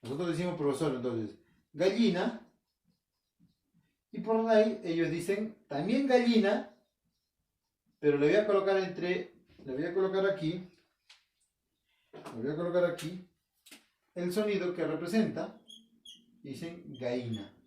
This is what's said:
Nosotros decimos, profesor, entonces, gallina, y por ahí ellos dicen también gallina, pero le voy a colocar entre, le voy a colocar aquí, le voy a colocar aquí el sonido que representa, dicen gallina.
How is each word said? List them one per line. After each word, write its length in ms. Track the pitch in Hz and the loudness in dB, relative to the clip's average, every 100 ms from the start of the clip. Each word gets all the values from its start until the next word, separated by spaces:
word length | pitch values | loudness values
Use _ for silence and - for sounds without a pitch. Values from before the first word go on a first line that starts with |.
Nosotros 280 | 113 139 175 | -8 -6 -4
decimos, 260 | 156 180 170 | -2 -2 -2
profesor, 400 | 143 131 156 131 | -2 0 0 -2
entonces, 420 | 123 113 107 - _ _ _ | -4 -4 -6 -10 _ _ _
gallina, 720 | 143 180 214 220 175 214 - - _ _ _ _ _ _ _ _ _ _ _ _ _ _ _ _ | 0 0 4 2 4 -2 -4 -14 _ _ _ _ _ _ _ _ _ _ _ _ _ _ _ _
y 100 | - | -10
por 280 | 220 226 226 | 0 0 4
ahí 300 | 220 214 190 | 6 6 2
ellos 260 | 175 165 160 | -4 -2 0
dicen 460 | 165 - 202 220 - _ | -2 -2 -2 -4 -10 _
también 400 | 139 175 262 277 | -4 0 2 4
gallina, 680 | 247 240 220 196 214 - - _ _ _ _ _ _ _ _ _ _ _ _ | 4 6 6 6 2 -4 -16 _ _ _ _ _ _ _ _ _ _ _ _
pero 180 | 147 143 | 2 4
le 100 | 147 | 4
voy 80 | 190 | 4
a 120 | 208 | 4
colocar 300 | 196 190 190 | 2 2 0
entre, 580 | 185 - 170 180 - - _ - 139 | 0 -4 -2 -2 -4 -14 _ -20 -10
le 80 | |
voy 120 | 131 165 | -6 -4
a 80 | |
colocar 320 | 180 190 190 190 | 0 0 2 2
aquí, 440 | - 160 180 - _ _ _ _ - _ _ _ _ _ _ _ _ _ - - 120 | 0 -2 -4 -8 _ _ _ _ -20 _ _ _ _ _ _ _ _ _ -18 -14 -8
le 60 | |
voy 100 | 123 | -6
a 40 | 156 | -4
colocar 300 | 175 175 175 | 0 2 0
aquí 420 | - 156 185 - _ _ _ - - _ _ _ - | 0 -8 -10 -16 _ _ _ -20 -20 _ _ _ -6
el 160 | 175 | -4
sonido 420 | 180 214 196 175 | 0 0 0 -2
que 140 | 175 156 | -2 -4
representa, 720 | 151 175 220 - - - - _ - _ _ - - _ _ | -4 -2 2 2 0 -8 -10 _ -20 _ _ -20 -20 _ _
dicen 420 | - 135 170 170 - 131 | -14 -12 -10 -12 -16 -10
gallina. 540 | 123 123 120 107 98 - | -4 -4 -4 -8 -8 -18